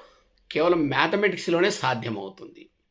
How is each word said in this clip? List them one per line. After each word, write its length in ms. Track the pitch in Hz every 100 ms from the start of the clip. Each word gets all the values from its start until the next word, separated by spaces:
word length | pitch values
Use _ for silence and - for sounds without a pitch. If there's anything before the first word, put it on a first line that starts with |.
| - _ _ _ _
కేవలం 360 | 147 170 175 147
మ్యాథమెటిక్స్లోనే 840 | 131 160 202 202 180 - 170 190
సాధ్యమవుతుంది. 1000 | - 131 120 120 104 95 - - - - _ _